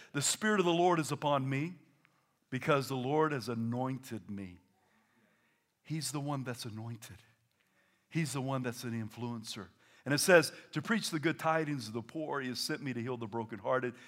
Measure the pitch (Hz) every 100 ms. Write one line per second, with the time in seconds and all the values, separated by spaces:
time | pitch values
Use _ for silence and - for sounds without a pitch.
0 | - 143 135 - 214 214 175 170 175 170
1 | 151 143 151 143 131 135 160 180 - _
2 | _ _ _ _ _ 127 139 143 120 131
3 | 123 151 156 143 110 117 113 120 127 131
4 | - 110 95 101 95 87 _ _ _ _
5 | _ _ _ _ _ _ _ _ - 156
6 | 135 147 143 143 131 120 120 107 113 117
7 | - 92 - _ _ _ _ _ _ _
8 | _ 160 156 131 131 135 123 117 123 113
9 | 110 113 120 117 107 - 87 _ _ -
10 | - 143 165 175 151 - - - 143 220
11 | - 160 151 - 165 160 156 147 110 110
12 | - 160 151 139 131 123 - 156 139 123
13 | 117 123 117 113 113 113 113 131 127 120